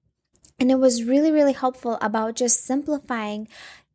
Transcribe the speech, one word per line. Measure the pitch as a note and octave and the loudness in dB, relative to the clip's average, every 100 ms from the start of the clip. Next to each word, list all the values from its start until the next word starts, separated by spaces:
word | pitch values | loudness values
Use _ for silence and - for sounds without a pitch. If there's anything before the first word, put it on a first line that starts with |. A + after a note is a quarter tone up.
| _ _ _ _ - _ | _ _ _ _ -20 _
And | B3+ | 0
it | C4 | 4
was | C4 A#3 | 4 2
really, | A#3 C4+ D#4 | 2 2 2
really | D4+ C#4+ | 2 2
helpful | C4 B3+ B3+ A#3+ A3 | 0 -4 -4 -8 -4
about | G#3+ A3 A3 A#3 | -4 -4 -4 -4
just | A#3+ - | 2 2
simplifying | - C4 C#4+ C#4+ - A#3 G#3+ G#3+ A3 - - - _ | 2 -4 -4 -8 -6 -8 -8 -10 -12 -18 -20 -20 _